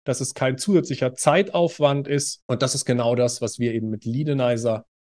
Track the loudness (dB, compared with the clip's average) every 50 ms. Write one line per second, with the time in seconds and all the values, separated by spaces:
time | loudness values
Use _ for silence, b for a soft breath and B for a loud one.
0 | -4 -4 -4 -2 -4 -6 -4 -2 -2 -2 -2 -2 0 2 2 2 2 2 -2 -2
1 | -2 -2 -2 2 2 4 4 4 2 2 0 0 0 0 0 2 2 2 2 2
2 | -2 -2 -2 -2 -2 -4 -8 -10 _ -4 -2 0 0 0 -2 -2 -2 0 0 2
3 | 2 2 2 2 2 0 0 -2 -6 -6 -4 -2 -2 -2 -2 -2 -2 -4 -6 -6
4 | -4 -4 -4 -2 -2 0 0 2 2 0 0 0 0 -2 -2 -2 -6 _ _ _